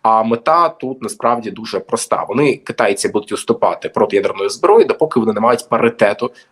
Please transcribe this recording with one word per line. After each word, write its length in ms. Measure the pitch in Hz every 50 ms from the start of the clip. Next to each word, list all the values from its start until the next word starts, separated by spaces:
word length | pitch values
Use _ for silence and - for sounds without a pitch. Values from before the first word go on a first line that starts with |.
а 220 | - 110 110 113 110
мета 460 | 113 117 117 - 156 160 170 170 160
тут 320 | - - - 131 131 131
насправді 500 | - 104 - - 117 117 120 117 110 107
дуже 280 | - - 110 - - 92
проста. 460 | - - - 110 - - - - - -
Вони, 260 | 101 127 147 143 113 -
китайці, 520 | - - - - 120 101 101 - - 98
будуть 220 | 95 107 - -
виступати 580 | 104 92 - - 113 - - 92 82 - - -
проти 260 | - - 107 - 98
ядерної 340 | 101 - - - 98 98 101
зброї, 360 | - - - 180 202 233 202
допоки 340 | - - - - - - 117
вони 140 | 113 113 101
не 60 | 104
мають 300 | 110 120 120 113 - -
паритету 640 | 120 113 117 117 117 - 110 101 104 - 120 123 - - - _